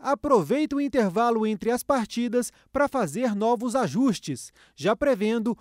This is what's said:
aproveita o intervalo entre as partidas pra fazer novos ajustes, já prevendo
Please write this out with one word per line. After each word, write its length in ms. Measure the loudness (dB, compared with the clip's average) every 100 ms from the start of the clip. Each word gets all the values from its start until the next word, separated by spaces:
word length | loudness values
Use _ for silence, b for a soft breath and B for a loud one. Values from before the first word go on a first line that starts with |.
aproveita 760 | -4 -2 2 2 4 0 0 -2
o 40 |
intervalo 640 | 0 0 0 2 2 2 0
entre 240 | -2 -2
as 120 | -2
partidas 680 | 0 0 -2 -4 -2 -2 -2 b b
pra 160 | -2 0
fazer 460 | 0 -2 -2 -2
novos 420 | 0 0 0 0 -2
ajustes, 760 | 0 2 2 0 -4 -10 -12 b b
já 220 | -4 -2 2
prevendo 600 | 2 2 0 0 -2 -4